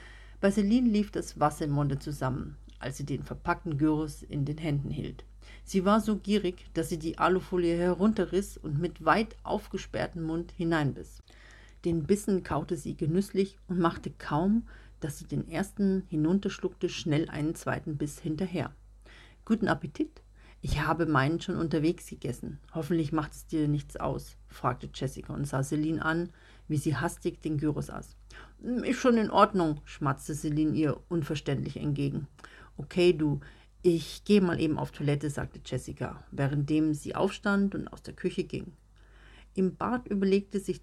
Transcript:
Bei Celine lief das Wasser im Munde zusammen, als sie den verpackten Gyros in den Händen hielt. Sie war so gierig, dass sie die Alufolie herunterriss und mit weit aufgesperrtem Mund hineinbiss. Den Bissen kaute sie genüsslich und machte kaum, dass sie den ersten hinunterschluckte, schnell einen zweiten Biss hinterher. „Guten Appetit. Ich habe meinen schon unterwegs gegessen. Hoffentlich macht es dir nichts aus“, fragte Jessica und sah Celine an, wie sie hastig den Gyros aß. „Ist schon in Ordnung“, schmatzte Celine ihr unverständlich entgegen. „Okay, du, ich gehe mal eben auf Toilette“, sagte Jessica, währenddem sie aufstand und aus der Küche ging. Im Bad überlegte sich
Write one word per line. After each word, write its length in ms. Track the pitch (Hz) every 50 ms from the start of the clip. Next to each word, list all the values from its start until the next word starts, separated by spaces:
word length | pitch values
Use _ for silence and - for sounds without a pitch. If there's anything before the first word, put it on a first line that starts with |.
| - - - - - - - -
Bei 100 | - 196
Celine 400 | 196 220 202 196 226 262 254 240
lief 200 | 208 208 202 -
das 300 | - 170 175 - - -
Wasser 240 | 147 151 151 - 165
im 60 | 147
Munde 280 | 143 143 147 143 139 139
zusammen, 600 | - 151 143 - 135 131 127 - - 147 143 - - - - -
als 180 | - 135 139 -
sie 80 | 143
den 160 | 139 139 -
verpackten 560 | 143 - - 143 - 175 170 170 - 175 151 135
Gyros 440 | 151 156 151 151 156 151 - -
in 220 | - - - 147 139
den 140 | 143 151 156
Händen 320 | 165 156 143 143 139 -
hielt. 340 | 147 156 - - 139 - - - - - - - - - -
Sie 200 | - - 196 175
war 160 | 202 208 220
so 180 | 214 220 214 190
gierig, 480 | - 196 208 202 175 180 175 - - - -
dass 160 | 165 160 156
sie 80 | 180 156
die 200 | 151 160 160 -
Alufolie 580 | - 170 185 185 - - 190 180 175 170 170
herunterriss 800 | 170 175 180 180 170 190 226 214 208 180 170 170 190 196 - - -
und 200 | - 156 147 143
mit 260 | 170 170 175 - 160
weit 320 | 160 151 202 226 220 - - -
aufgesperrtem 800 | - - 214 - - - 190 - - - - - - - 170
Mund 300 | 160 160 160 170 175 175
hineinbiss. 720 | - - 170 165 170 156 147 131 - - - - - - - - - - - - - - - - - - -
Den 200 | 175 165 165 147
Bissen 380 | - 202 208 - - 196 180
kaute 340 | - - 156 143 156 - 180
sie 200 | 151 - - 139
genüsslich 600 | - 165 143 160 190 196 - - 190 196 196 - - - -
und 100 | 180 180
machte 320 | 170 170 - - - 143
kaum, 580 | - - - - 151 151 175 196 214 233 - - - - - - - -
dass 180 | - 151 - -
sie 80 | -
den 220 | - 143 143 143 -
ersten 540 | 165 160 190 - - - 202 196 190 190 185 -
hinunterschluckte, 800 | 165 151 151 160 185 196 - 196 - - - 180 - - - 170
schnell 400 | - - - 175 143 151 165 151
einen 240 | - 160 147 156 160
zweiten 420 | - - 135 - - - - 147
Biss 220 | 143 156 143 - -
hinterher. 560 | - 175 156 151 190 170 175 165 120 - - - - - - - - - - - - - - - -
„Guten 240 | - 226 220 196 -
Appetit. 540 | 165 147 - 147 - - 311 - - - - - - - - - - -
Ich 200 | - 139 143 143
habe 260 | 151 151 160 160 170
meinen 340 | 160 151 127 131 143 165 165
schon 140 | - 196 175
unterwegs 540 | - 165 151 - 160 147 165 175 - - -
gegessen. 500 | - - - - - - - - 147 - - - -
Hoffentlich 380 | 160 151 151 180 165 156 139
macht 200 | 160 156 143 -
es 140 | - - -
dir 220 | - 170 156 151 147
nichts 280 | 147 147 - - -
aus“, 400 | - - 147 139 139 139 - - - - -
fragte 420 | - - - 131 123 - - 143
Jessica 400 | - - 135 131 - - - -
und 140 | 139 - 139
sah 160 | 143 - 135
Celine 420 | 135 - 151 151 151 156 165 - -
an, 260 | 160 160 170 175 175 - - - - - - -
wie 120 | - 156 147
sie 180 | - 160 139
hastig 440 | 123 156 175 - - - 180 - -
den 160 | - 156 156 143
Gyros 320 | 156 151 147 147 139 -
aß. 260 | - - - - - - - - - - - - - - - 233 247 233
„Ist 160 | - - 247 -
schon 180 | - 262 233
in 140 | 226 214 -
Ordnung“, 500 | - - 208 214 - 190 170 156 151 147 -
schmatzte 500 | - - - 151 135 135 - - - 151
Celine 400 | 143 - 156 147 151 156 156 110
ihr 260 | 139 156 143 - - - -
unverständlich 680 | 175 170 147 - 160 143 - 147 139 131 135 147 143
entgegen. 500 | - - 147 143 135 143 139 139 - 143 - - - - - - - - - -
„Okay, 360 | - 139 - - 185 175 180
du, 260 | 170 151 156 151 143 143 - - - - - - _ -
ich 420 | - 180 170 165 - - - - -
gehe 160 | - 208 208
mal 200 | 185 175 170 -
eben 180 | 156 156 151 143
auf 120 | 139 139
Toilette“, 400 | - - 151 143 143 143 151 151
sagte 300 | 143 - 117 - - - -
Jessica, 600 | - 131 127 - - - - 127 - - - - -
währenddem 600 | - 135 139 135 147 143 143 147 151 156 156 156
sie 220 | 151 147 - - -
aufstand 600 | - - 202 - - - 208 202 202 196 196 -
und 100 | - -
aus 160 | - - -
der 120 | - - -
Küche 280 | - - 180 175 -
ging. 300 | - - - - - - - _ _ _ - - - - - - - - - - - - -
Im 220 | 196 190 180 147
Bad 320 | - 165 196 240 247 247 -
überlegte 500 | 202 196 196 196 190 202 196 - - 196
sich 240 | 202 - 180 -